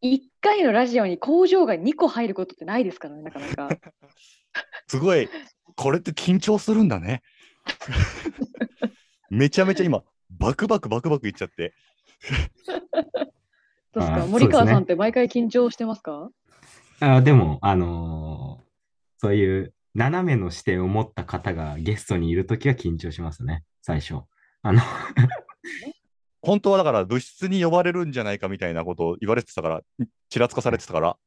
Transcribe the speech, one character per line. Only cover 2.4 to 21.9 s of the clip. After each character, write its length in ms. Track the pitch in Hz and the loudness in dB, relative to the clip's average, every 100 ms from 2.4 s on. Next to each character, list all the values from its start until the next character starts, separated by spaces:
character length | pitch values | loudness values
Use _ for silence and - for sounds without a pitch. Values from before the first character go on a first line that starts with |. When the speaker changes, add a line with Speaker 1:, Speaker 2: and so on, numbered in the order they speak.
| 185 | -8
Speaker 1:
と 80 | |
っ 20 | - | -10
て 80 | |
な 140 | 165 220 | -6 -2
い 60 | |
で 60 | 214 | -2
す 80 | - | -4
か 100 | 156 | -16
ら 80 | 147 | -16
ね、 60 | |
な 80 | 156 | -16
か 80 | 147 | -14
な 80 | 143 | -10
か。 140 | 147 143 156 - _ 143 _ _ | -10 -8 -10 -12 _ _ _ _
Speaker 2:
<laughs> 520 | _ _ - - - _ | _ _ -14 -14 -18 _
す 120 | 131 | -2
ご 180 | 175 175 | 2 2
い、 120 | 117 320 277 _ _ - | 0 -6 -18 _ _ -6
こ 140 | 139 | -2
れ 80 | 156 | -2
っ 20 | |
て 100 | - | -2
緊 260 | 156 - 185 | -8 0 0
張 200 | - 214 | 2 -2
す 140 | - | 0
る 120 | 220 | 2
ん 40 | 208 | 2
だ 120 | 101 | 2
ね。 220 | 82 127 _ _ _ _ - - - 131 - - | -4 -6 _ _ _ _ -14 -14 -4 0 0 -2
<laughs> 1120 | - - - - - _ 240 - _ _ _ | -12 -10 -12 -8 -10 _ -10 -10 _ _ _
め 200 | 208 139 | 0 2
ち 100 | - | 2
ゃ 40 | |
め 100 | 190 | 0
ち 60 | 196 | 2
ゃ 40 | |
今、 180 | 180 113 _ _ _ | 0 0 _ _ _
バ 240 | 90 - | -4 -2
ク 120 | 131 - | 0 0
バ 140 | 117 | 0
ク 80 | 113 | 0
バ 120 | 113 | -4
ク 100 | 160 | 0
バ 80 | 151 | -2
ク 80 | 113 | -2
い 40 | |
っ 20 | |
ち 100 | - | -8
ゃ 40 | 92 | -10
っ 40 | |
て。 220 | _ 85 _ _ _ _ _ | _ -8 _ _ _ _ _
<laughs> 1120 | - - - _ - - - - 320 - 302 _ _ _ _ _ _ | -6 -4 -4 _ -12 -12 -6 -6 -4 -6 -8 _ _ _ _ _ _
Speaker 1:
ど 60 | 226 | -4
う 40 | |
で 60 | 175 | -2
す 20 | |
か？ 100 | 160 | 0
Speaker 3:
あ 40 | 175 | 0
ー、 20 | |
Speaker 1:
森 200 | 220 - | 4 6
川 180 | 294 220 | 8 6
さ 120 | 220 | 4
ん 40 | |
っ 40 | 180 | 4
て 80 | |
毎 180 | 170 214 | 0 0
回 160 | 233 247 | 2 0
緊 200 | 240 233 | 0 0
張 220 | 247 240 | 2 0
し 60 | - | -2
て 100 | 226 | -8
ま 80 | |
す 80 | 214 | -8
か？ 100 | - | -10
Speaker 3:
そ 140 | 147 185 | -12 -14
う 60 | _ _ _ | _ _ _
で 80 | _ | _
す 100 | - _ _ | -20 _ _
ね。 80 | 143 | 4
あ 100 | 131 | 6
ー、 40 | |
で 100 | 127 | 8
も、 260 | 139 85 73 | 8 6 0
あ 120 | 101 92 | 0 2
の 840 | 87 85 82 80 78 78 67 - | 0 -2 -6 -8 -8 -10 -10 -14
ー、 40 | _ _ _ _ _ _ | _ _ _ _ _ _
そ 100 | 107 | 0
う 40 | |
い 260 | 101 98 95 | 2 2 0
う 120 | 92 _ _ | -4 _ _
斜 420 | 104 123 175 180 127 | -2 0 0 0 0
め 40 | |
の 100 | 90 | -2
視 140 | 82 | -6
点 200 | - 92 | -2 0
を 40 | 92 | 0
持 140 | 104 | -2
っ 100 | 110 | -4
た 120 | - | -8
方 300 | 85 90 101 | -8 -6 -6
が 220 | 82 78 76 | -6 -6 -6
ゲ 180 | 82 | -4